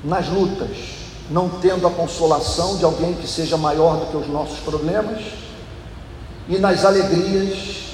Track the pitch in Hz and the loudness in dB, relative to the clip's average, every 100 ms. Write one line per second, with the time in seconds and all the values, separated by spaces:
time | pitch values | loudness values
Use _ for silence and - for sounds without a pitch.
0 | 143 180 143 190 180 123 113 - - - | 0 -2 0 2 2 0 -6 -8 -10 -12
1 | - - - 160 185 175 180 185 175 175 | -12 -14 -2 0 0 2 2 4 2 2
2 | 165 - 160 147 - - 180 190 170 - | -2 0 2 4 2 0 0 2 2 4
3 | 170 180 165 - 156 160 151 151 165 156 | -2 -2 -4 -4 0 0 2 4 4 4
4 | - 151 143 147 147 - 156 151 156 202 | -2 -4 -4 -4 -4 -6 -4 -2 0 0
5 | 214 220 208 - - - - - - - | -2 -6 -8 -12 -14 -14 -14 -14 -14 -16
6 | - - - - - 190 196 175 196 196 | -16 -14 -14 -14 -2 2 4 6 6 6
7 | 190 170 190 196 196 190 196 - - | 4 2 2 2 0 -2 -6 -10 -10